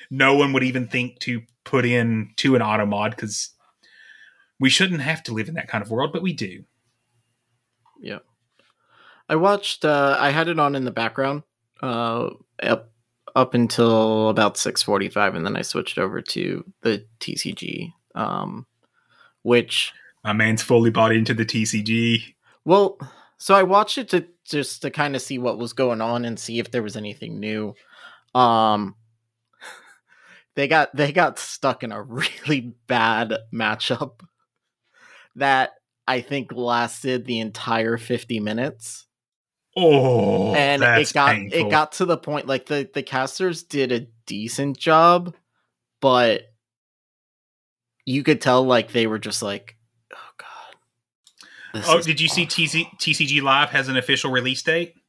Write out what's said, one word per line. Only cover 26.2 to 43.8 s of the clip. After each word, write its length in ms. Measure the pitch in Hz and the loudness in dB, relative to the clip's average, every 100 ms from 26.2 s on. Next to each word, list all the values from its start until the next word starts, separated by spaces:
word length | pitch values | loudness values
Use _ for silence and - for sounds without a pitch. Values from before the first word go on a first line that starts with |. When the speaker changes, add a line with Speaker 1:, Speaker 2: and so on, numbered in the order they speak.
Speaker 2:
and 140 | 120 110 | -4 -8
see 200 | - 117 | -6 -6
if 120 | - | -4
there 120 | 123 | -6
was 140 | 107 107 | -6 -8
anything 420 | 104 - 113 104 | -12 -12 -12 -10
new. 340 | 104 107 107 - _ - - - _ | -8 -6 -8 -12 _ -20 -20 -20 _
Um, 600 | 127 123 113 110 104 98 - _ _ _ _ _ _ | 2 4 6 4 2 -2 -10 _ _ _ _ _ _
<laughs> 920 | - - - _ _ _ _ - _ | -20 -20 -20 _ _ _ _ -20 _
they 140 | - 139 | -4 2
got, 260 | 156 143 | 4 2
they 180 | 135 147 | 0 0
got 260 | 160 156 - | 2 0 0
stuck 440 | - - 139 120 | -12 -4 -2 -2
in 100 | 120 | -6
a 100 | 104 | -12
<laughs> 440 | 104 120 - - - | -12 -8 -8 -6 -2
really 280 | 143 120 - - | -2 -4 -12 -2
bad 480 | 123 113 110 113 110 - | 0 2 0 -2 -6 -6
matchup 640 | 117 107 107 - 123 151 - - _ _ _ _ _ _ _ _ - _ 120 | -4 -2 -2 -4 -4 -6 -12 -20 _ _ _ _ _ _ _ _ -20 _ -2
that 380 | 139 131 131 - _ _ - | 2 4 2 -4 _ _ -4
I 140 | 127 | -4
think 320 | - 143 110 | -4 -6 -6
lasted 720 | 120 120 120 117 - 135 127 | -6 -2 0 -2 -4 -4 -4
the 160 | 127 117 | -4 -6
entire 560 | 110 104 - 113 113 117 | -6 -8 -2 0 0 -2
fifty 440 | - 120 - 117 | -4 -6 -4 -6
minutes. 640 | 104 110 139 117 - - - _ _ _ _ _ _ 185 | -4 -4 -4 -8 -14 -16 -20 _ _ _ _ _ _ 2
Speaker 1:
Oh, 800 | 170 139 131 120 101 98 98 147 | 6 6 6 4 4 2 2 2
Speaker 2:
And 260 | 139 139 | 2 4
it 40 | 123 | 4
Speaker 1:
that's 260 | 117 147 | 4 4
Speaker 2:
got, 240 | 147 139 104 | 4 4 2
Speaker 1:
painful. 220 | 101 151 | 0 -2
Speaker 2:
it 120 | 160 | 2
got 220 | 156 151 | 2 0
to 120 | - | -2
the 120 | 180 165 | 0 0
point, 300 | - 147 131 | -2 -6 -4
like, 180 | 131 - | -4 -2
the, 240 | 147 135 | -4 -4
the 100 | 147 | -6
casters 600 | 131 131 135 - 185 165 | -4 -4 -4 -2 -4 -4
did 300 | - 147 | -6 -2